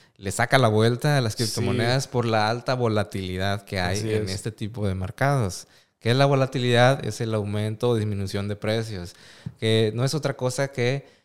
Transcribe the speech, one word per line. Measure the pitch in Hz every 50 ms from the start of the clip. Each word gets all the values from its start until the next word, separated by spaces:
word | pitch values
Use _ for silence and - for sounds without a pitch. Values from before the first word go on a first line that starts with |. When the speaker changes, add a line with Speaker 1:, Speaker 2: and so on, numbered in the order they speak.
| _ _ _
Speaker 1:
le | _ 98 98 92
saca | - 117 - - 135
la | 127 110
vuelta | 107 107 110 117 120 120 - 151 147 139
a |
las | 123 110 -
Speaker 2:
Sí. | - 120
Speaker 1:
criptomonedas | 107 - - 120 123 123 123 117 120 127 135 135 -
por | - 123 117
la | 117 110 107 107 107
alta | 117 123 - - 131
volatilidad | 123 123 113 107 107 98 - - 98 95 92 90 92 95 101 101 104 -
que | - 101 95
hay | 90 90 95 104
Speaker 2:
Así | 107 110 107
Speaker 1:
en | 107 107
Speaker 2:
es. | 95 95
Speaker 1:
este | 95 - 117 107
tipo | - 110 101 113 101 104
de | 98 92
mercados. | 95 95 95 - - 131 139 143 135 110 92 - - - - _ _ _ _ _ _
¿Qué | - 113
es | 120
la | 135 139
volatilidad? | 139 143 135 131 127 - - 123 123 120 117 123 131 139 127 -
Es | - 104 -
el | 120 110 110
aumento | 110 101 101 104 104 107 110 107 107 120 120
o | 120
disminución | 110 107 107 101 98 98 90 - 101 98 104
de | 104
precios, | - - 107 110 113 113 113 107 90 87 - - - - - - - - - - _
que | 113 110 110 113 113 107 104
no | 117 127
es | 135 160
otra | 151 135 135 -
cosa | - 123 127 123 - 139 135
que | - - 120 123 135 139 - - _ _ _